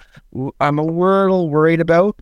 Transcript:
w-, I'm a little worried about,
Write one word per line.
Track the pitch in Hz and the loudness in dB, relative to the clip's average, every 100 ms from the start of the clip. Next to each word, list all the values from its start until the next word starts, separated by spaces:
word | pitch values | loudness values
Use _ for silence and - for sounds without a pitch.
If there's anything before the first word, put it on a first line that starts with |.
| _ - - | _ -20 -16
w-, | - 135 - | -10 -10 -4
I'm | 147 147 | -2 -2
a | |
little | 160 165 185 196 190 190 165 | -2 -2 0 2 2 0 -2
worried | 147 160 165 | 0 2 2
about, | 165 170 202 - | 2 2 2 -2